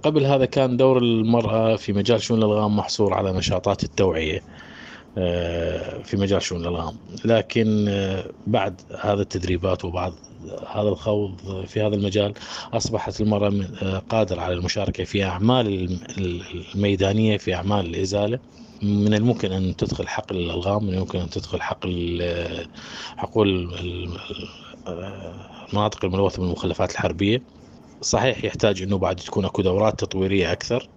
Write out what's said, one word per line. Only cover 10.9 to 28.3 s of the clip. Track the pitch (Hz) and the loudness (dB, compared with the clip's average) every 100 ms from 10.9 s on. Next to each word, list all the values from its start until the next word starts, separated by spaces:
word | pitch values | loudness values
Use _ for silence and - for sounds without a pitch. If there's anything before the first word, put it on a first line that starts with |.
الخوض | 98 - 104 101 92 95 95 90 | 0 0 0 -2 -6 -10 -8 -4
في | - | 0
هذا | 107 104 | 2 2
المجال | 101 101 101 104 - - - | 2 2 0 -2 -12 -14 -4
أصبحت | 117 - 110 - - | -2 0 -2 -4 0
المرأة | 107 104 101 | 2 4 4
م-، | 101 92 - | 2 -2 -4
آه، | 95 95 | -4 -4
قادرة | - 113 104 90 | 0 2 2 0
على | 87 | -2
المشاركة | 90 87 - 98 95 | -2 -2 -2 -2 -2
في | 90 101 | -2 0
أعمال | 98 87 107 127 110 | 0 0 2 4 2
الم-، | 95 90 92 - - | 0 -2 -4 -6 -4
ال-، | 92 87 82 87 80 98 | -4 -4 -8 -12 -8 0
الميدانية، | 101 98 98 104 110 104 | 2 4 2 4 4 2
في | - 90 | 0 -2
أعمال | 90 104 90 | 0 0 0
الإزالة. | 85 95 101 104 123 - - - - | -2 -2 0 0 -2 -8 -20 -20 -6
من | 101 104 104 | 0 2 4
الممكن | 107 113 120 101 | 4 4 2 0
أن | 95 92 87 | 0 -2 0
تدخل | 101 - - | -2 -2 -4
حقل | - - 95 | -6 -4 -4
الألغام، | 87 85 90 104 | -4 -2 0 0
من | 104 | 0
الممكن | 92 90 92 | -2 -2 -2
أن | 85 | -4
تدخل | - - 90 | -6 -6 -6
حقل، | - 92 92 90 87 87 | -6 -6 -4 -4 -2 -2
آه، | 87 85 85 82 82 - - - - - | -2 -4 -4 -8 -10 -14 -16 -14 -14 -10
حقول | - 113 101 92 87 | -4 2 4 4 -2
ال-، | 87 87 87 87 87 - - - - - - - | -6 -6 -6 -8 -10 -10 -12 -12 -16 -20 -16 -12
آه، | 85 95 98 90 92 95 - - | -10 -10 -12 -12 -14 -16 -18 -6
المناطق | 101 104 - 95 | 0 0 0 -2
الملوثة | 95 98 - | 2 0 0
بالمخلفات | 90 82 95 90 92 | -2 -2 -2 0 -2
الحربية. | - 98 82 101 120 - - - - - - | 0 -2 0 2 0 -2 -20 -20 -20 -20 -10
صحيح | - 113 127 | -2 2 2